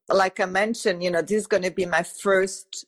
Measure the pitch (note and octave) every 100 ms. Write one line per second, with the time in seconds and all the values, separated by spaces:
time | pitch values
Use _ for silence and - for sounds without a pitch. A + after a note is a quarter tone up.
0 | - G3 F#3 F#3+ F#3 F#3 G#3+ A3+ A3 F3
1 | F3+ E3+ D#3 G#3+ G3+ G3 F#3 F3+ F3 E3
2 | F3 - G3+ F#3+ F#3+ - - -